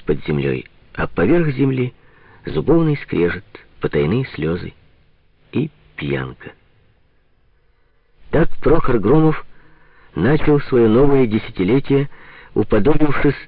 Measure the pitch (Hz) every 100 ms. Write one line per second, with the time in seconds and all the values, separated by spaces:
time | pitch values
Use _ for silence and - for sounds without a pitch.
0 | - 80 - 73 69 64 - _ _ -
1 | - - 170 175 160 131 135 131 127 -
2 | _ _ _ - - - 76 165 160 147
3 | - - 87 87 - - - - - 76
4 | 73 117 131 - 78 90 92 - _ _
5 | _ _ _ _ _ - 156 - _ -
6 | 73 69 65 - - - _ _ _ _
7 | _ _ _ _ _ _ _ _ _ _
8 | _ _ - - 170 - - 160 - 123
9 | 95 156 156 147 - - - _ _ _
10 | - - 95 151 - 147 - 127 113 110
11 | 143 139 123 107 - - 92 131 - 139
12 | 143 - - - - - 107 - - 156
13 | 151 139 147 131